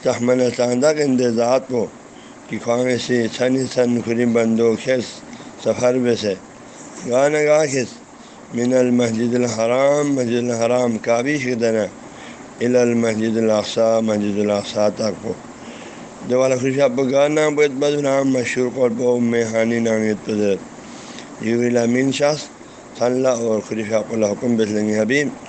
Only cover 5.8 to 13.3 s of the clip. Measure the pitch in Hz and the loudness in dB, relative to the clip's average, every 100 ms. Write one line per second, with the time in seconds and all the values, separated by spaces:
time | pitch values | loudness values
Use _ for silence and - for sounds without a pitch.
5.8 | 123 127 123 113 104 98 - - - - | 2 2 0 0 -2 -4 -8 -20 -20 -20
6.8 | - - 131 120 143 151 147 151 156 131 | -18 -14 -2 2 2 2 4 4 2 0
7.8 | 117 - - - - - - 117 123 127 | -4 -8 -20 -20 -20 -20 -10 -2 2 4
8.8 | 123 123 120 110 120 120 123 110 113 127 | 4 4 2 0 0 0 0 0 0 2
9.8 | 139 143 147 139 123 120 120 117 117 123 | 2 2 0 0 0 0 0 0 2 2
10.8 | 123 110 117 117 127 147 127 123 113 110 | 0 -2 0 0 0 -2 -2 0 0 0
11.8 | 98 - - - - - - - 120 123 | -2 -6 -18 -18 -18 -18 -18 -4 2 4
12.8 | 120 117 117 107 110 | 4 2 0 0 0